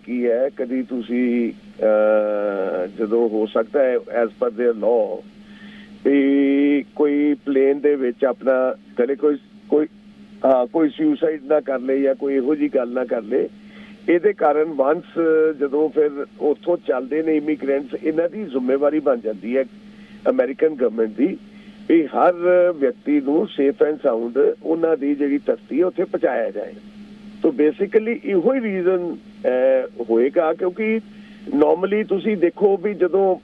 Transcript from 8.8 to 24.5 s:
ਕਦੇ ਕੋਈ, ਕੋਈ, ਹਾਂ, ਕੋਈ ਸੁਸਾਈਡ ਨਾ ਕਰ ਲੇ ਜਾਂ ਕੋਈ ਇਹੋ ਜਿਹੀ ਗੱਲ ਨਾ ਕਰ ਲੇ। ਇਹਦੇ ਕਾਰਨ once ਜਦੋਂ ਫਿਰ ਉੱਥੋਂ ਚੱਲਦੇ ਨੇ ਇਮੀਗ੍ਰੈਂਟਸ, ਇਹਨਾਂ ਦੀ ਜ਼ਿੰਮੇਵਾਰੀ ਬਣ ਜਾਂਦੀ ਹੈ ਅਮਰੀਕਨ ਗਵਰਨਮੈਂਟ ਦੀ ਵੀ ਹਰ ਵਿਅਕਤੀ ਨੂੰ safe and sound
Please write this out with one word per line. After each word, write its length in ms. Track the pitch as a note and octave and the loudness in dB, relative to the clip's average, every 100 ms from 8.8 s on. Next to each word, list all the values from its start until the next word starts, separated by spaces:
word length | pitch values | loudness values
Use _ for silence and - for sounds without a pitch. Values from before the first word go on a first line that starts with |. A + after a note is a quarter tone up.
| - - | -8 -2
ਕਦੇ 180 | B2 C3+ | -2 0
ਕੋਈ, 220 | D3 C#3 - - - | 0 0 -6 -18 -2
ਕੋਈ, 180 | D3+ D#3 - - - - - C3 | 0 0 -6 -20 -20 -20 -2 2
ਹਾਂ, 220 | B2+ B2 | 2 2
ਕੋਈ 220 | E3 D3+ | 0 0
ਸੁਸਾਈਡ 540 | B2 D#3 C#3+ D#3+ D#3 | 0 0 0 0 -2
ਨਾ 160 | C3+ D3+ | 0 0
ਕਰ 200 | C#3 C3 | 0 -4
ਲੇ 220 | B2+ C3+ | -2 0
ਜਾਂ 140 | C#3 C3+ | 0 0
ਕੋਈ 200 | C#3+ C#3 | 0 0
ਇਹੋ 200 | B2+ D3+ | 0 0
ਜਿਹੀ 140 | C#3+ | 0
ਗੱਲ 200 | C3+ A#2+ | 0 -2
ਨਾ 160 | B2 B2+ | -4 -4
ਕਰ 160 | - | -6
ਲੇ। 280 | G#2 B2+ - - - - - - - | -4 -4 -4 -8 -20 -20 -20 -8 0
ਇਹਦੇ 240 | E3+ G3 | 2 2
ਕਾਰਨ 360 | G3+ D#3+ D3 D#3+ | 0 2 2 0
once 500 | C#3+ C3+ E3 - E3+ E3 D#3+ D#3 D3 | 0 0 0 -4 -2 2 2 2 0
ਜਦੋਂ 300 | C#3+ C#3+ D#3 | -2 -2 0
ਫਿਰ 360 | D3+ D3+ C#3+ C#3 - | 0 0 -2 -12 -4
ਉੱਥੋਂ 380 | D3+ C3 - F3 - | -2 -2 -2 -2 -2
ਚੱਲਦੇ 360 | B2+ B2+ D3+ | -4 -2 -4
ਨੇ 140 | D#3+ D3+ | 0 -2
ਇਮੀਗ੍ਰੈਂਟਸ, 560 | D3 D3 C#3 C#3 C3+ D3 | -2 -4 -2 -4 -4 -8
ਇਹਨਾਂ 260 | D#3 D#3 E3+ | -4 -2 -2
ਦੀ 160 | G3 F#3+ | -4 -6
ਜ਼ਿੰਮੇਵਾਰੀ 540 | B2+ B2+ C#3 C#3+ D3+ | -4 -2 0 0 0
ਬਣ 180 | C#3+ A#2+ | 0 -2
ਜਾਂਦੀ 400 | A2 G2+ G2+ B2+ | -4 -8 -4 -4
ਹੈ 60 | C3 - - - - - - | -4 -8 -20 -20 -20 -6 -2
ਅਮਰੀਕਨ 400 | B2+ B2+ - D#3+ | 0 0 0 0
ਗਵਰਨਮੈਂਟ 400 | C#3+ B2 A2+ A2+ | 0 -2 0 -2
ਦੀ 280 | G#2+ D#3 - - - - - - | 0 -2 -2 -14 -20 -20 -10 0
ਵੀ 160 | E3 C#3+ | 2 2
ਹਰ 280 | A#2 D#3+ F3 F3 F3+ F3 D#3+ | 2 2 2 2 4 4 2
ਵਿਅਕਤੀ 460 | C3+ A#2 - D3 | -2 -2 -2 0
ਨੂੰ 200 | C#3 D3+ | 2 0
safe 480 | G#3 - C#3 - D3+ | -2 0 0 2 0
and 60 | D3+ | 0
sound 600 | C#3+ A2+ A#2+ B2 D3 | 0 0 -2 0 0